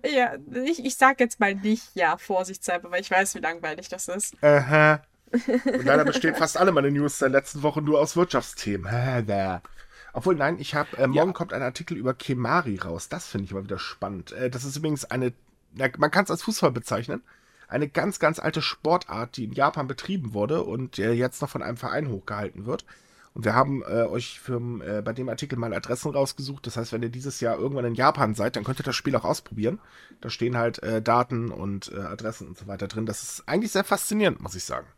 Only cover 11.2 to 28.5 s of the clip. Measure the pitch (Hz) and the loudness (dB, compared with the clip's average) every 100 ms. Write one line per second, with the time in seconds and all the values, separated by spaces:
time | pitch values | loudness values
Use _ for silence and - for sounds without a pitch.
11.2 | 175 180 180 - 131 - 165 170 127 131 | 4 0 -6 -4 -4 -6 -8 -4 -2 -2
12.2 | - 127 127 165 139 95 85 85 - 185 | -4 -2 2 2 2 -4 -4 -6 -6 -10
13.2 | - - 95 98 95 92 - - 98 98 | -6 -6 -4 -8 -6 -6 -8 -8 -8 -8
14.2 | - - 127 127 135 143 156 147 - 135 | -12 -4 -4 -4 -6 -4 -2 -2 -2 -2
15.2 | 123 - _ _ _ - 131 - 151 185 | -2 -4 _ _ _ -2 -2 2 4 4
16.2 | 196 160 - 214 160 120 - 110 120 90 | 2 -2 -2 2 2 2 -2 -4 -2 -8
17.2 | _ _ _ _ - 123 147 - 170 - | _ _ _ _ -6 -2 0 0 0 2
18.2 | 156 160 156 160 - - 151 175 - 98 | 2 2 -2 -2 -4 -2 2 2 0 -8
19.2 | 120 - 113 127 139 156 131 131 - 190 | -8 -6 -6 2 2 2 -6 -6 -4 -4
20.2 | 117 104 107 160 - 117 127 - 104 120 | -2 -2 0 0 -2 -6 -6 -2 2 2
21.2 | 127 - 139 139 - 123 127 139 147 98 | 2 -2 -6 -6 -8 -8 -4 -2 -2 -6
22.2 | - 104 104 - 107 139 - - _ _ | -6 -6 -6 -8 -8 -8 -8 -20 _ _
23.2 | - - 110 117 135 139 - 113 113 117 | -16 -4 2 4 4 0 0 0 2 -2
24.2 | 120 - - 120 120 117 69 104 107 117 | -6 -12 -6 -6 -4 -8 -6 -4 -4 -6
25.2 | 127 110 143 127 117 98 - 127 151 139 | -6 -6 -6 -4 -4 -4 -4 -4 -2 0
26.2 | 135 - 135 139 120 117 117 113 117 123 | 0 -2 -10 -10 -8 -6 -4 -4 -4 -6
27.2 | 139 - 117 82 127 139 123 117 135 147 | -8 -4 -2 0 -2 -2 -2 4 2 4
28.2 | 113 107 107 | 0 2 -2